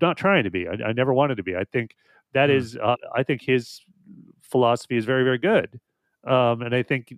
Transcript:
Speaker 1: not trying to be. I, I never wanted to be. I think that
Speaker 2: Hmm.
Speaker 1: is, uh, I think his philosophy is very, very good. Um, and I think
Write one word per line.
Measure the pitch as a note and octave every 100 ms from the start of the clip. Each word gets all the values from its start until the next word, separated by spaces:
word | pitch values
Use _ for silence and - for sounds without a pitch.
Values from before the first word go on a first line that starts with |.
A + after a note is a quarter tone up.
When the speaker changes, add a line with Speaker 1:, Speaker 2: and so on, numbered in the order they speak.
Speaker 1:
not | E3+ E3+
trying | F#3+ F#3+ G2+
to |
be. | F2+ F2
I, | G2+ A2
I |
never | A2+ C3
wanted | B2+ C#3+ A#2
to |
be. | F2+ F2+
I | G2
think | B2+ A2+ _ _ _ _
that | C3 C#3+
Speaker 2:
Hmm. | C3+
Speaker 1:
is, | A#2 A#2+
uh, | A2 B2 - A#2+
I |
think | C3 C3
his | - B2+ A#2+ - _ _ _ - - _
philosophy | _ C3 A#2+ A#2+ - A#2+
is | A2
very, | C3
very | B2+ B2+
good. | E3+ G#3+ - B2 _ _ _ _ -
Um, | C3 A#2+ A#2
and | A#2+ B2
I |
think | - C3+ -